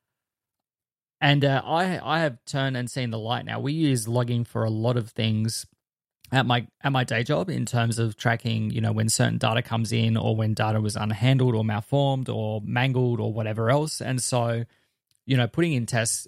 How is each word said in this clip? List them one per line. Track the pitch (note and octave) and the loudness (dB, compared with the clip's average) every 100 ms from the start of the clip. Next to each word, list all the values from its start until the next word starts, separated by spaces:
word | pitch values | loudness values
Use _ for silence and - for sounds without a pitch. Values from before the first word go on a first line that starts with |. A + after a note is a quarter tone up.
| _ _ _ _ _ _ _ _ _ _ _ _ | _ _ _ _ _ _ _ _ _ _ _ _
and, | D3 C#3+ | 4 4
uh, | C#3 C3+ | 4 2
I, | B2 D#3+ F#3 D#3 B2+ D#3+ | 0 0 0 -2 -2 -2
I | |
have | D#3 A#2 - | -2 -4 -6
turned | C#3+ C3+ B2+ | -4 -2 -2
and | B2 | -4
seen | C3+ A#2+ | -4 -4
the | A2+ | -4
light | A2 A#2+ | -4 -4
now. | G#2+ A2+ | -4 -4
We | C3 | -2
use | D#3+ D3+ B2+ A2 | 0 2 2 0
logging | B2 A#2+ A#2+ | 0 0 -2
for | A#2 A2+ | -2 -2
a | A2 | -2
lot | A2 A#2 B2 | 0 0 0
of | G#2+ | -2
things | - A2 A2 A2 - - _ _ _ _ _ - | -2 0 0 -2 -4 -10 _ _ _ _ _ -2
at | C3 A#2+ | 0 2
my, | B2 A2 _ | 2 0 _
at | C#3 | 0
my | C3 | 0
day | B2 A#2 | 0 -2
job | B2 D3+ F#3 | 0 -2 -2
in | B2+ | -4
terms | A#2 A#2+ A#2 A#2 | -2 0 0 0
of | A2+ - | -2 0
tracking, | A#2 A#2 A#2 A2 G#2+ | 0 0 0 -2 -2
you | A#2 | 0
know, | A2 | 0
when | G#2+ A2 | 2 2
certain | - A#2+ A2+ | 2 2 2
data | A#2 A#2 | 0 0
comes | - A2+ A2+ | 0 -2 0
in | A#2 A2+ A2+ | 0 2 2
or | A2+ | 2
when | A2 A2 | 2 0
data | G#2+ A2 A2 | 0 0 0
was | G#2+ G2+ | 0 -2
unhandled | G#2+ G#2+ B2+ C3+ B2+ | -4 0 2 4 2
or | A2 | 2
malformed | A2 G#2 - C#3+ C#3 C3+ B2+ | 0 -2 -2 0 0 0 -4
or | A2 G#2+ G#2+ | -4 -4 -6
mangled | G#2 A#2+ C3+ B2+ B2 A2+ | -4 0 0 2 2 0
or | A2 | -2
whatever | G#2+ A2 A2 A2+ | -2 -2 0 2
else. | C#3+ D#3 - | 2 0 -4
And | A#2+ B2+ | -4 -4
so, | - B2 A#2 A#2 A#2 _ _ _ _ _ | -2 0 0 -2 -6 _ _ _ _ _
you | - C3 | 0 2
know, | A#2 | 2
putting | - E3+ | 2 0
in | C3 A2+ | 0 0
tests | A#2 A2+ - | 0 0 -4